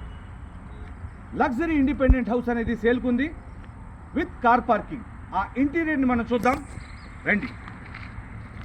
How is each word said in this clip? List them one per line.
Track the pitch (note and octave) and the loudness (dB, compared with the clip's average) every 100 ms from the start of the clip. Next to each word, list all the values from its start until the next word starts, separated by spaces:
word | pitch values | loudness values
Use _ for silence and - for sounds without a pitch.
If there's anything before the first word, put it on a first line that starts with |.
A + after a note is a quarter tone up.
| - - - - - - - - - - - - - - | -8 -12 -12 -12 -12 -12 -14 -12 -12 -10 -12 -12 -6 0
లగ్జరీ | C#4+ A#3+ E4 D4+ | 2 2 2 4
ఇండిపెండెంట్ | C4+ C#4 C4 C4 G3+ | 4 6 6 6 4
హౌస్ | B3 A#3+ | 2 2
అనేది | A#3 A3+ A#3 A#3 | 0 0 2 2
సేల్కుంది | B3 A#3+ A#3+ D4+ - - - - - - - - B3+ | 2 2 2 0 -4 -12 -14 -14 -14 -14 -14 -6 -2
with | F4 - | -2 2
కార్ | A#3+ B3 A#3+ | 6 6 6
పార్కింగ్. | G#3 - D3+ - - - F3 | 2 0 -8 -10 -14 -4 -2
ఆ | G3 A#3+ | 0 2
ఇంటీరియర్‌ని | C#4+ E4 D#4+ D4+ C4 | 2 2 2 4 4
మనం | A#3+ A3+ | 4 2
చూద్దాం | A#3+ A#3 C#4+ - - - - - - - | 2 4 2 -2 -12 -12 -14 -14 -6 0
రండి. | G3+ C3 - - - - - - - - - - - | 2 0 -6 -12 -12 -12 -12 -12 -12 -12 -12 -12 -12